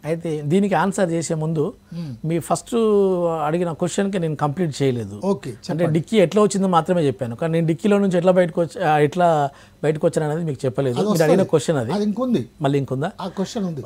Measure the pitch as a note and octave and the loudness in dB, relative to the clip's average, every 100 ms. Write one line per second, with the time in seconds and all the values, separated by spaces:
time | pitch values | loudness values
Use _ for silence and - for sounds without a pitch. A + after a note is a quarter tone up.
0 | C#3+ E3 E3 D3+ D3 F#3 G3+ F3 F#3+ G3 | -6 -6 -4 -6 0 2 2 2 0 0
1 | F#3 E3 D#3+ E3 D#3 D#3 D#3 - _ E3+ | 0 0 -2 -2 -2 0 -2 -4 _ -12
2 | D#3+ A#2 D#3 E3 - E3+ - A#3 A3 G#3 | -10 -8 -2 -2 0 -4 -2 0 2 4
3 | G3 F3+ E3+ E3 D3+ F3 F3 D#3 F3+ - | 2 2 0 0 -2 0 -2 -2 -4 -2
4 | G3 G3 E3 D3 D3 C#3+ F3 C3+ C3+ A#2+ | -2 -2 -2 -2 -2 0 -4 0 0 0
5 | G#2 G#2 F3+ G3 C3+ G#2+ - D3+ E3+ D#3 | -6 -6 -4 -4 -6 -12 -8 -2 0 0
6 | - A3 E3+ G3+ G#3 G3 F#3+ E3+ D#3 F3 | 2 2 4 4 2 2 2 2 2 2
7 | D3 C3 B2+ A#2 E3 E3 E3 E3 G#3 G3+ | 2 0 -6 -4 -2 0 0 0 2 2
8 | G3+ F3+ F3 F#3 F3+ E3 E3+ - E3+ D3+ | 2 2 4 4 2 0 -4 -2 0 4
9 | D3+ F3+ F3 D#3 C#3+ - - - D3+ D#3 | 2 2 2 2 0 -6 -20 -4 -2 0
10 | E3+ D#3+ D3+ D#3 E3+ C3+ C3+ - C3+ B2 | 0 0 -2 -2 -4 -4 -4 -2 -2 0
11 | G3+ F3 D#3 F3 F#3+ D#3+ - D3+ A#2 F#3+ | 0 2 4 4 4 2 2 -2 -2 -2
12 | G#3+ G3+ B3+ G#3+ A2+ - C#3+ C#3+ C3+ C3 | -2 -2 0 -2 -2 -4 0 0 -2 -4
13 | E3 - F3+ - F#3 A#3+ F#3+ D3+ | -6 -6 -10 -6 -6 -4 -6 -8